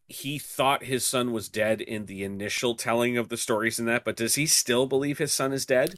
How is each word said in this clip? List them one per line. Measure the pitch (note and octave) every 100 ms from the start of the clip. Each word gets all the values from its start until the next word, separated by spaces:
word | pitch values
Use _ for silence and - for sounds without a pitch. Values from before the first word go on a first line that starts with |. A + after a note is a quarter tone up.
| _
he | - C#3 D3
thought | - - C3+ C#3+
his | B2 C3 -
son | C3 B2
was | A2+ G#2
dead | A2 G#2+ A2
in | - A2 G2
the | G2
initial | G2 G2 G2+ - B2
telling | A2+ - A#2 A#2+ B2
of | A2
the | A#2
stories | - A2 A2+ A2
and | A#2
that, | A#2+
but | - G#2+
does | A2+ -
he | D3
still | - - A#2+ C3
believe | C3+ C#3+ C#3+
his | D3
son | - C3+
is | C3+ -
dead? | B2+ D3